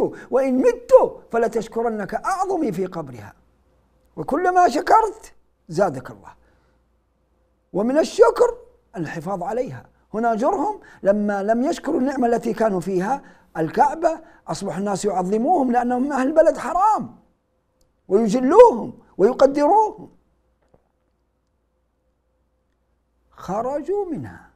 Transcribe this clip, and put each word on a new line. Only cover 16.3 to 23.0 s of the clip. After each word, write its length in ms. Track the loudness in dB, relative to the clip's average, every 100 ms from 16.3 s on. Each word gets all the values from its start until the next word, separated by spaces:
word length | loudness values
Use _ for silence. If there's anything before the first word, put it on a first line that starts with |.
بلد 260 | 2 2 2
حرام، 580 | -2 0 2 0 -4 -16 _ _ _ _ _ _ _ _ 0
ويجلوهم 840 | 0 2 0 6 8 8 6 -6 -14 _ 0
ويقدروهم. 920 | 2 4 2 4 2 4 2 -4 -20 _ _ _ _ _ _ _ _ _ _ _ _ _ _ _ _ _ _ _ _ _ _ _ _ _ _ _ _ _